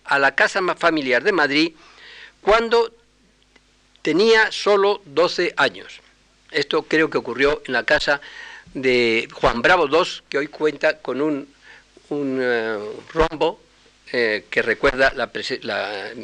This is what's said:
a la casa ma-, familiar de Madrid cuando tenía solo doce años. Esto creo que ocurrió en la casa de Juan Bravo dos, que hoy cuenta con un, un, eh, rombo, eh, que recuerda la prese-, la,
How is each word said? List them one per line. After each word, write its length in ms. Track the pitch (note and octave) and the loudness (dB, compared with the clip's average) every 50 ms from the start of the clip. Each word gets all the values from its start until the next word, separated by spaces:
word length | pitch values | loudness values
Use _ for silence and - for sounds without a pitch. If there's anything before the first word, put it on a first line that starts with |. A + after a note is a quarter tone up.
| - | -6
a 140 | - C#3+ C#3 | -2 0 2
la 160 | C#3 C3+ - | 2 2 2
casa 260 | - G#3+ G#3 - G3+ | 2 0 0 0 -2
ma-, 140 | F#3 F3 D#3 | -2 -2 -2
familiar 480 | - - E3+ D#3+ D#3 C#3 C3 B2 A#2+ C3+ | 0 0 0 2 2 0 2 0 2 2
de 100 | G3+ G3+ | 2 2
Madrid 400 | E3 D3 C#3 C#3 D3+ D#3+ E3+ - _ - - - - - - - - - - _ _ | 2 2 2 2 2 0 0 -2 _ -20 -20 -20 -20 -20 -20 -20 -20 -20 -20 _ _
cuando 520 | - F#3+ G#3+ A3+ A#3 A3+ A3+ A#3 A3+ A3+ _ _ _ _ _ _ _ _ _ _ _ _ _ _ _ _ _ _ _ _ _ _ - | 2 4 4 4 4 4 2 2 2 0 _ _ _ _ _ _ _ _ _ _ _ _ _ _ _ _ _ _ _ _ _ _ -2
tenía 480 | D#3 D3+ E3+ G#3+ A3+ A3+ A3 G#3+ G3 | 0 2 4 4 6 6 4 4 2
solo 520 | - - - G3 G#3 G3 G3 G3+ G#3 - - | -2 -2 0 2 4 4 4 2 0 -2 -6
doce 480 | D3 C#3 D3 F3 E3+ - - F3 D#3 - | -6 0 2 2 2 2 -2 -4 -4 0
años. 440 | - C#3+ B2 F#2 F#2+ F#2+ - - - _ _ _ _ _ _ _ _ _ _ | 0 0 0 0 -6 -18 -18 -20 -20 _ _ _ _ _ _ _ _ _ _
Esto 340 | - D3 C#3+ - - D#3 - | -4 -4 -2 0 -2 -2 -2
creo 260 | - D#3 D#3 D#3+ D3 | 0 2 2 2 2
que 80 | - C3 | 0 -4
ocurrió 440 | A2 C3 A#2 B2 C#3 C#3+ D3+ D3+ - | -4 -4 -2 0 2 2 2 0 -4
en 80 | - B2+ | -4 -4
la 100 | A#2+ A2+ | -2 0
casa 360 | - D3+ C#3+ - D#3 C#3+ C#3 - - - - - - - - - - - | 2 0 0 2 0 -2 -2 -4 -14 -20 -20 -20 -20 -20 -20 -20 -14 -12
de 560 | C#3+ C3 C3 B2 B2 A#2+ A#2 A2+ A2+ A#2 - - | -4 0 2 2 4 2 2 2 0 -2 -6 -8
Juan 280 | - - C3 A#2+ A#2 | 0 0 0 0 2
Bravo 260 | A#2 D#3+ F#3 F3+ D#3+ | 2 2 4 4 2
dos, 380 | C3+ C#3+ D#3+ - - - - _ - | 2 2 0 0 0 -4 -14 _ -8
que 100 | - C#3 | -6 -6
hoy 100 | D3 D3 | -6 -6
cuenta 500 | - - D#3 D3+ C#3+ - - D#3 D3+ - | -8 -2 -2 -2 -2 0 -2 -2 -2 -2
con 220 | - - B2 B2+ | -6 -8 -4 -2
un, 280 | D3 D#3 D3 C#3 C#3 - _ _ _ - - - _ _ _ - _ - | -2 -2 -2 -4 -6 -12 _ _ _ -20 -20 -20 _ _ _ -20 _ -10
un, 300 | D3+ D3 C#3+ C3+ C3 C3 | -8 -6 -4 -4 -4 -2
eh, 380 | B2+ B2 A#2+ A#2 A2 A2 A2 G2+ G#2 G#2+ - - - - - | -2 0 0 -2 -2 -4 -6 -6 -8 -10 -12 -14 -16 -10 -2
rombo, 480 | E3 D#3 D#3+ D#3+ C#3+ D#3 E3 G#3+ - _ _ _ _ _ _ _ _ _ - - | -2 -2 -2 0 -2 -2 -2 -2 -6 _ _ _ _ _ _ _ _ _ -6 -2
eh, 340 | B2+ A#2 A2 G#2+ G2+ - - | 0 0 0 0 -2 -4 -4
que 120 | - A#2 A2 | -4 -2 0
recuerda 500 | A#2 G#2+ - - C#3 B2+ B2+ C3+ C3+ C3 | 0 -2 0 0 0 2 2 0 0 0
la 160 | C3+ A#2 G#2+ | -2 -8 -6
prese-, 300 | - A2 G2+ - C3 - - | -6 -10 -8 -6 -8 -8 -6
la, 480 | A2+ G#2 G2 G2 G2+ G#2+ G2 G2 A2 A#2 B2 | -6 -6 -4 -4 -6 -8 -8 -10 -12 -12 -14